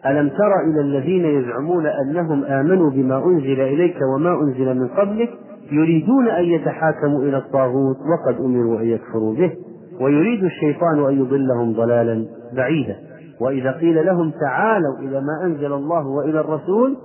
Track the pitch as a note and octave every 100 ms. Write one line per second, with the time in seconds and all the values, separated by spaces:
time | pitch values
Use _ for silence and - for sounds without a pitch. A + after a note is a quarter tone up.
0 | C3+ D3 D3 C#3 G#3 F#3+ D#3 D#3 C#3+ C#3
1 | C3 F#3 E3 D3 A#2+ A#2 D3+ F3+ D3+ -
2 | C3+ D#3+ E3 D3 C#3 C#3 D3 F#3+ D#3+ C3+
3 | B2+ C3 F3 F3+ C3+ C3+ C3+ C#3+ F3 E3+
4 | C3+ C3+ E3+ E3 D3 B2 C3 B2+ B2+ -
5 | G3+ G#3+ A#3 - - - - D3 E3 D#3+
6 | D3+ C4+ A#3+ F3 F3 E3+ D3+ - D#3+ D3+
7 | D3 C#3+ C#3 C#3 - C#3 C3 C3 C3+ C3
8 | D3 E3 C3 A#2+ B2+ B2 A#2 A2+ A2+ A2+
9 | - A2+ A2 A2+ F3 - - - - -
10 | C3 D3 G3 A#3+ F#3 - D3+ D3 E3+ D3+
11 | C#3 C#3 B2+ C#3 C3 A#2+ A#2+ A2 A#2 A#2+
12 | A#2 A2 A2 - - B2+ B2+ D#3+ A#2 G2
13 | - - - - B2 C3+ C3 C3 E3+ D#3+
14 | E3 F3+ D#3+ D3 C#3+ C3 G#3+ G#3+ D#3 C3
15 | C3+ C3+ C#3 D#3 F3+ D3+ C#3+ C#3+ C#3+ E3+
16 | C#3 C#3 C#3+ D#3 D3+ D#3 - G3+ C4 C4+